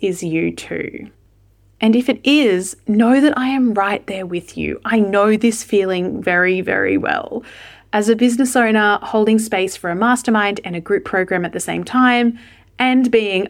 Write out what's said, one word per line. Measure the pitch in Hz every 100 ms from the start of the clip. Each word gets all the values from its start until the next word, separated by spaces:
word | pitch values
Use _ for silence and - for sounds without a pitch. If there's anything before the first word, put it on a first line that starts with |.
is | 196 175
you | 175 160 170
too. | 170 - 170 - - - _ _ _ _ _ _ -
And | 220
if | 233 247
it | 254
is, | - 294 247 180 190 - -
know | 208 233 262
that | 294 254
I | 262
am | 269 247
right | 202 196 202 -
there | 190 185
with | 175 175 -
you. | 151 -
I | 214 226
know | 202 202 208 214
this | 233 220
feeling | - 202 190 185 180 151
very, | - 180 180 185
very | 185 190 95 98
well. | - - - 240 - - - - _
As | 214 208
a | 220
business | 247 233 254 254
owner, | 226 220 208 208
holding | - 220 214 220
space | 220 190 190 -
for | 180
a |
mastermind | 175 233 247 - 220 202 202
and | 190
a | 175
group | 165 202
program | - 196 185 185
at | 175
the | 180
same | - 170
time, | 175 254 254 240 240 233 - - _ -
and | 254 254 254
being | 226 208 185